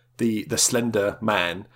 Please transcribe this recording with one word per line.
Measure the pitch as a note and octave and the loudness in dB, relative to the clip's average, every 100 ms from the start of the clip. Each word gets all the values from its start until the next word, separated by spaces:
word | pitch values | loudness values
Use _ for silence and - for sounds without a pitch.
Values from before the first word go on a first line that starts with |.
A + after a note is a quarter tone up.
| _ - | _ -2
the, | A#2 G#2+ | 0 0
the | - A2+ | -2 0
Slender | - A#2+ A#2 G#2+ G2+ - | 0 0 0 0 0 0
Man, | A2 G2+ F2 F2+ G#2 | 0 2 0 -4 -12